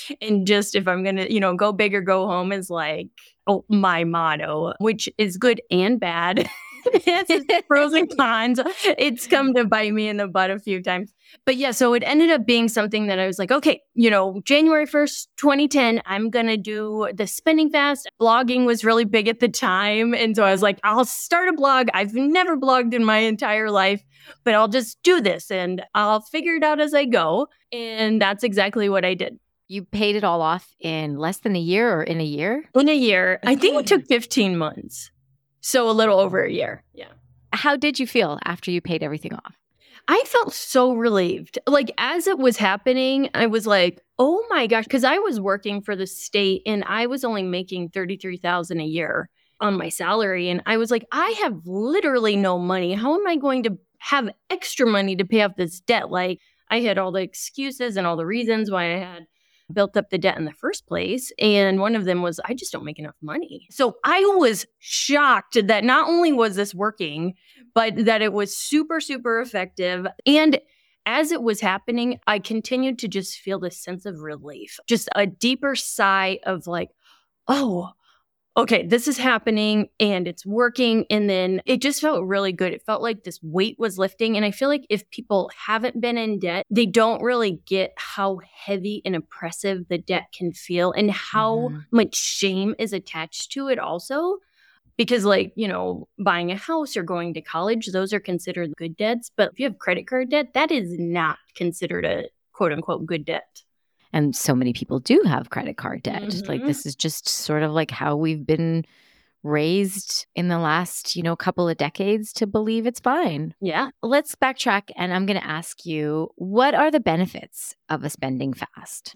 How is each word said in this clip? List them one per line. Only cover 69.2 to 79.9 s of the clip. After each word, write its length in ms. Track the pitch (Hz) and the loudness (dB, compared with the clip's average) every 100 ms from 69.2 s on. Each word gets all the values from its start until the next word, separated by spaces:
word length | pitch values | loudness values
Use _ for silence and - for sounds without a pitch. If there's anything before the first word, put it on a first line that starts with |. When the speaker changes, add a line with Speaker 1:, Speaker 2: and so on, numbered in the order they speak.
| 240 226 | -2 -2
Speaker 1:
effective. 640 | 254 196 185 - 180 180 185 - - | -2 -6 -6 -4 -2 -2 -6 -2 4
And 340 | 294 311 - - _ _ _ - | 6 6 2 -2 _ _ _ -2
as 260 | 247 311 | 0 0
it 100 | 320 | 0
was 160 | 233 208 | -2 0
happening, 580 | 202 196 - 240 240 240 - | 0 -2 -2 -2 -2 -2 -2
I 120 | 208 | -2
continued 600 | - 220 - 254 262 247 | -2 -6 -4 -2 -2 -4
to 80 | 220 | -6
just 300 | 196 190 - | -6 -8 -10
feel 200 | - 190 | -8 -6
this 180 | 180 - | -6 -10
sense 240 | - 180 202 | -12 -12 -12
of 140 | 165 | -12
relief, 600 | 156 147 139 139 - - - | -12 -14 -16 -18 -18 -14 -2
just 220 | 226 - - | -2 0 0
a 100 | 202 | 0
deeper 480 | - 240 262 277 254 | 0 0 0 -2 -4
sigh 640 | - - 196 190 190 190 - | -4 0 2 2 0 -2 -4
of 220 | 185 170 | -6 -6
like, 220 | 175 180 _ _ _ _ _ - | -6 -6 _ _ _ _ _ -2
"Oh, 440 | 285 262 175 185 - _ _ _ _ _ - | 0 0 -2 -6 -14 _ _ _ _ _ 0
okay, 300 | 233 214 170 | 2 2 2
this 220 | 233 269 | 2 2
is 100 | 254 | 0
happening 720 | 254 226 - 214 214 214 202 | 2 2 2 0 2 0 0